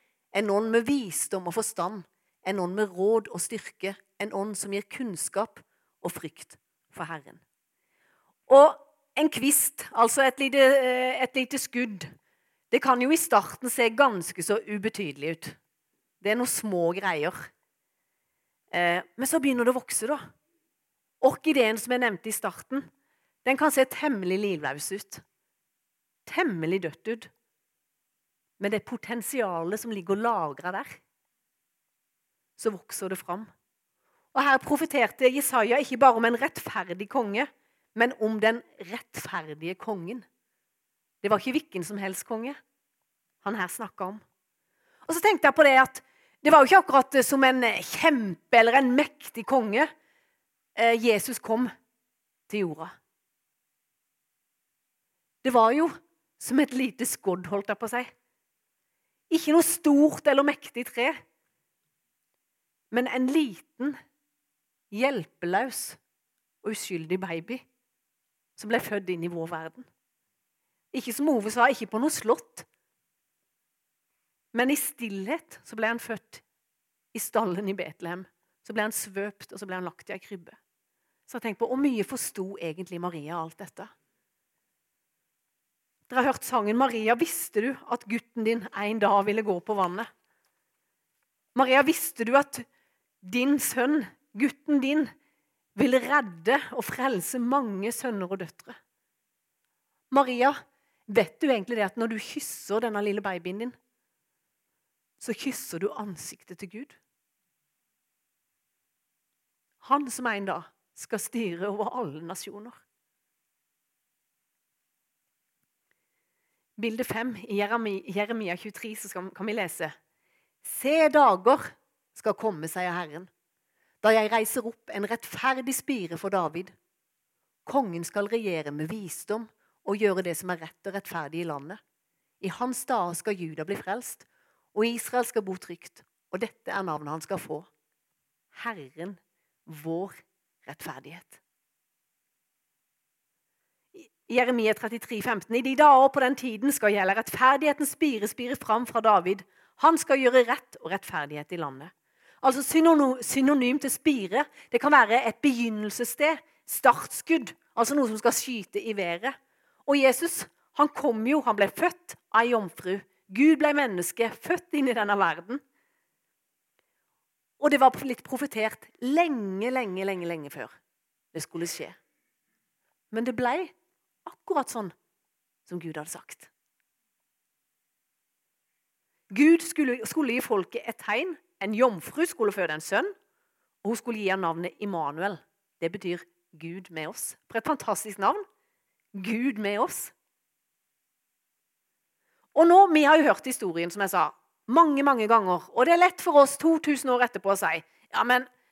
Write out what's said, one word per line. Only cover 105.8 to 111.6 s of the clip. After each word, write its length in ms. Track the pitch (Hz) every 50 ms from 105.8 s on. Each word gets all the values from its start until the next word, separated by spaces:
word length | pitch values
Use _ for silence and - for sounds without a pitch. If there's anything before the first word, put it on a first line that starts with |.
| -
du 80 | - - -
ansiktet 640 | 208 208 175 - - - - - _ - 180 -
til 100 | 208 175 - 214
Gud? 140 | 294 - _ _ _ _ _ _ _ _ _ _ _ _ _ _ _ _ _ _ _ _ _ _ _ _ _ _ _ _ _ _ _ _ _ _ _ _ _ _ _ _ _ _ _ _ _ _ _ _ _ _ _ _ _ _ _ _ _ _ - -
Han 160 | 269 294 285 254
som 180 | - - 247 233
en 160 | 214 202 202
dag 220 | 190 151 170 165 - _ _ _ _ _ -
skal 240 | - - 233 202 -
styre 480 | - - 233 226 185 170 170